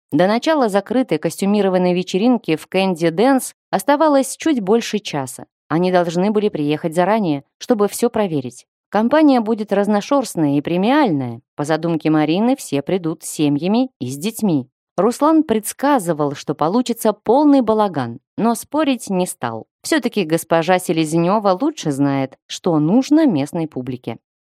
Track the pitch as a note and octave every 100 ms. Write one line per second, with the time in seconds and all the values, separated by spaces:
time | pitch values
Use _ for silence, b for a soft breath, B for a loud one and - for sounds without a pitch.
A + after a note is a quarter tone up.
0 | _ D#3 F3+ A3+ D4+ D#4 A#3+ G3 G3 A#3+
1 | C4 D#3 E3 - G3 G#3 G3 F#3 F3+ F3+
2 | F3+ F#3+ A3+ A#3+ - D#3 - F#3 F#3+ E3+
3 | E3 E3 A#3+ C#4 - - _ F3+ - C#4+
4 | D#4 C#4 C4 - D#4+ C4+ F#3 A3+ G#3+ G#3+
5 | - D3+ C3 - - _ _ D#3 F#3 F3+
6 | F3 E3+ G3 G#3+ G#3 E3 D3 D3+ F3 D#3+
7 | F3+ A3 F#3+ C#3+ - _ - A#3+ G3+ -
8 | A#3+ A#3+ G#3 D3+ B2 - _ _ _ G3+
9 | A3+ D4 D#4 B3+ G#3+ A3+ G#3+ G3 G3+ G#3
10 | - C#4 A#3 - D3+ C#3+ C#3+ F3 G3+ C#4+
11 | C4+ D3+ B2 A#2 _ - D3 D#3 E3+ E3
12 | D#3+ D#3 D3+ E3+ A#3 C4+ - C#3 - F#3
13 | E3 E3+ - - D3 C#3+ E3+ A3 C4 -
14 | B2 C#3 F3+ A3 G#3+ D3+ B2 _ _ -
15 | G3 A#3 C#4+ D#4+ D4+ A3 G#3 - C#4 C#4+
16 | F3 D3+ D3 C#3 - C#3+ D3+ G#3+ B3+ A#3
17 | A3 G3+ - B3 D4+ C#4 A3 A3 G#3 D#3
18 | A#2+ A#2 _ - G#3+ A3+ - D4 D#4 B3
19 | - F#3+ F3+ - A#2+ A2+ - _ - D#4+
20 | A#3+ G#3+ E3 D#3+ - E3 E3 F#3 F#3 E3
21 | D#3+ E3 E3+ G#3+ G3+ F#3 D4 D#4 E3 C3+
22 | C#3+ C#3 C3+ - _ - - D#3+ D3+ A3+
23 | C4 D4 D#4 D#3+ C#3+ F3 D#3+ - B2+ B2
24 | - A2+ _ _